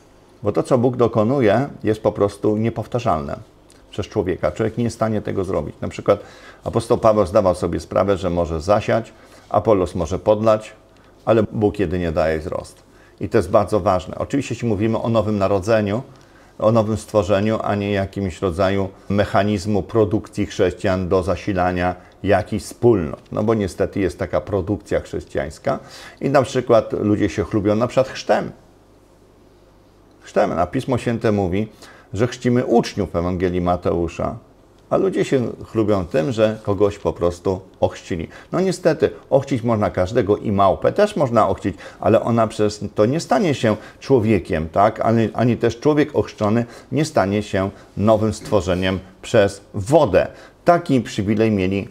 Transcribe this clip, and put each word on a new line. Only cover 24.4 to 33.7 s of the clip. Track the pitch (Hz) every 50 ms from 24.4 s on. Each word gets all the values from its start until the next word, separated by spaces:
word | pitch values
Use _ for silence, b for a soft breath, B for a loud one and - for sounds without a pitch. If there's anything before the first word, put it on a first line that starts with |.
produkcja | - - 104 95 85 98 104 82 - - - -
chrześcijańska | - - - 82 80 - - 85 73 76 76 - - 139 131 B B B B B B B B -
i | - 143
na | 139 143
przykład | 127 - - 127 123 - 120 110 - - -
ludzie | - 104 104 104 98 104 92
się | - 107 101
chlubią | - - 107 92 104 104
na | 107 123
przykład | 120 - 135 131
chrztem. | - - - - - - 302 - - - - - _ _ _ _ _ _ _ _ _ _ _ _ _ _ _ _ _ _ _ _ _ _ _ _ _ _ _ _ _ _ _
Chrztem. | - - - 196 214 -
A | - 82 98
Pismo | - - 131 - 139 127
Święte | 113 - 127 117 107 - 117
mówi, | 104 101 98 85 90 101 110 107 B B B B B B B B -
że | 98 117
chrzcimy | 120 - - - 127 120 123 127
uczniów | - 226 233 - - - 107 95 - -
Ewangelii | 85 85 90 92 85 92 90 87 90
Mateusza, | 87 87